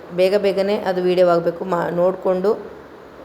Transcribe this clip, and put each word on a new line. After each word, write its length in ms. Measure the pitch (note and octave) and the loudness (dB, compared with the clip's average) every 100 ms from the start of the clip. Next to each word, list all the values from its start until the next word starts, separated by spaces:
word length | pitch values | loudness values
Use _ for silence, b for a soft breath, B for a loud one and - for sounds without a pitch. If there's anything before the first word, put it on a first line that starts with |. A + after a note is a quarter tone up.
| - | -6
ಬೇಗ 220 | F3 F#3 G3+ | 0 2 2
ಬೇಗನೆ 420 | G3 F#3 G3 G#3 | 2 0 0 -2
ಅದು 240 | F#3+ F3+ | -2 0
ವೀಡಿಯೋ 260 | F3+ F3+ F3+ | 2 4 4
ಆಗಬೇಕು, 380 | E3+ E3 E3 F#3+ | 4 0 -4 -2
ಮಾ-, 240 | F3 E3 | -2 -2
ನೋಡಿಕೊಂಡು, 640 | F3 F3+ F#3 G3 F#3 G3 A3 - - - - - - | 0 0 0 -2 0 0 -2 -6 -18 -20 -20 -20 -20